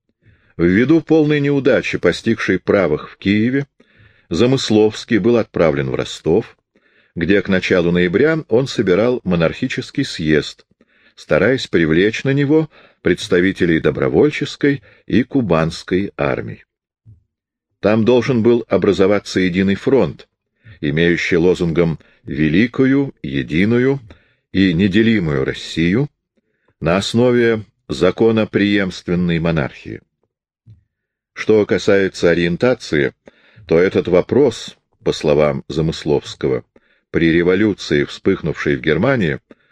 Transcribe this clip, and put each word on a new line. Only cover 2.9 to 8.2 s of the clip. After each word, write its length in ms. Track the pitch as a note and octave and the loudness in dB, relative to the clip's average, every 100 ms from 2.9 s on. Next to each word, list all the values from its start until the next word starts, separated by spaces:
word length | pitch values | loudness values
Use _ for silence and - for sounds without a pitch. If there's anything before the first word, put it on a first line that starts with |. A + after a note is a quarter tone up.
| D2 - | -2 -6
в 60 | - | -6
Киеве, 480 | F#2+ G#2+ A#2 C3+ C#3 _ _ _ _ _ - | -2 0 0 -2 -6 _ _ _ _ _ -6
Замысловский 880 | E2 B2 C3+ - G#2+ G#2+ - - G#2+ | 0 2 0 2 4 4 0 -2 0
был 180 | G#2+ A#2 | 2 0
отправлен 540 | G2+ - E2 C#2+ C2+ | 0 0 2 2 -2
в 40 | |
Ростов, 640 | B1+ B1 - D#2 F#2 - _ _ _ _ _ _ | -6 -8 -6 -2 0 -2 _ _ _ _ _ _
где 280 | - E2 G2+ | -4 0 0
к 60 | F#2+ | 2
началу 440 | F#2 - F#2 F2 | -2 0 0 2
ноября 460 | F2 F2+ G2 | 0 2 2